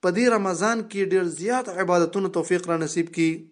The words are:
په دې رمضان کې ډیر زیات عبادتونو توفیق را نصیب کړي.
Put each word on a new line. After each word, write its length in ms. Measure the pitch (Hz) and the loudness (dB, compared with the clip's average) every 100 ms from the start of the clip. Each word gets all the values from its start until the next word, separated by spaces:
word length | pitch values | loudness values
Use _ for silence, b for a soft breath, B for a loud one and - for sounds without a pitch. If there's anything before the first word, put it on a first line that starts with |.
په 60 | 185 180 | 0 2
دې 80 | 247 226 | 4 2
رمضان 440 | 196 170 208 233 220 | 0 0 0 0 -4
کې 240 | 196 185 | -4 0
ډیر 180 | 185 175 151 | 2 0 -4
زیات 320 | 190 247 247 180 | -2 -2 -4 -4
عبادتونو 440 | 180 175 170 202 190 180 | 2 4 4 0 -2 -2
توفیق 260 | 165 180 175 | 0 -2 0
را 40 | 165 | -2
نصیب 320 | 156 165 165 | -2 -2 -4
کړي. 180 | 170 160 160 - | 0 0 0 -10